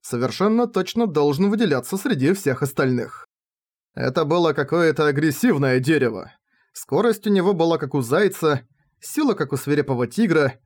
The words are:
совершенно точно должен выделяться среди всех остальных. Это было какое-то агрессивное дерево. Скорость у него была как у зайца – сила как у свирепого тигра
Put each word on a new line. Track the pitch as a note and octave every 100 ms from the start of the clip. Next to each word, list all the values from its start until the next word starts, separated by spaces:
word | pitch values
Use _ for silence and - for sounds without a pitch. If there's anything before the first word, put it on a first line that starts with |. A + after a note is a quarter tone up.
совершенно | - A#2+ B2 - G3+ A3 A#3+
точно | G#3 F3+ - A3+
должен | D3+ D3 C#3+ G3
выделяться | G#3+ A3+ C3+ - G3
среди | A3 F3+ C3+
всех | G3 - B2+
остальных. | C#3 - C3+ B2 A2 - - _ _ _ _ _ _
Это | - B2+ B2+ D3+
было | E3+ E3+
какое-то | D3+ C3+ D3+ E3 D#3 D3+
агрессивное | C#3 D#3 C#3 B3+ D#3+ C#3 B2+
дерево. | B2+ D#3 B2+ G#2 - _ _ _ _
Скорость | - - D3 A#3 G#3+ A3
у |
него | G3 F3
была | F#3+ E3 E3
как | C#3+
у | C#3+
зайца – | A#2 D3 G3+ G3 D#3 C#3 - _ _ _
сила | - - D4+
как | G#3+ -
у | C3+
свирепого | - D3 C#3+ B2+ A#2+
тигра | D#3 A3 E3 C#3 -